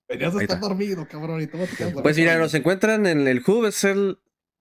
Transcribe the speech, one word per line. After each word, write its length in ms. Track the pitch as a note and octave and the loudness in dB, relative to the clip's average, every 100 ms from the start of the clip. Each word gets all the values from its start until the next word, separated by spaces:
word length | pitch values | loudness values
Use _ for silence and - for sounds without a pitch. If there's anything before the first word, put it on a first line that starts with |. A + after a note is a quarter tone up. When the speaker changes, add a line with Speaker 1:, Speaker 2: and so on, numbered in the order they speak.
| - | -14
Speaker 1:
Venías 260 | B2+ E3 | -4 -2
a 40 | G3+ | -2
Speaker 2:
Ahí 60 | |
Speaker 1:
estar 120 | G3+ F3+ | -2 -2
Speaker 2:
está. 120 | G3+ | -2
Speaker 1:
dormido, 380 | F#3+ G3+ F#3 D3+ | -4 -4 -4 -8
cabrón, 360 | D3+ D#3+ D#3+ | -10 -8 -6
y 40 | D#3 | -6
tú 100 | D#3+ | -6
te 60 | F3+ | -8
quedas 120 | - A#2+ | -6 -6
dormido. 100 | C#3+ | -2
Speaker 2:
Pues 140 | C#3 D#3 | 0 2
mira, 220 | E3 E3 | 4 4
nos 160 | D#3+ | 2
encuentran 500 | D#3 C#3+ F#3 A3 A3 | 0 0 2 2 2
en 240 | G3 D#3 C3+ | 2 2 2
el 140 | B2+ D3+ | 2 2
Hub, 200 | A3 A3 | 2 2
es 180 | - | 0
el 340 | G3 G3 G3 F#3 _ _ _ _ | 0 2 0 -4 _ _ _ _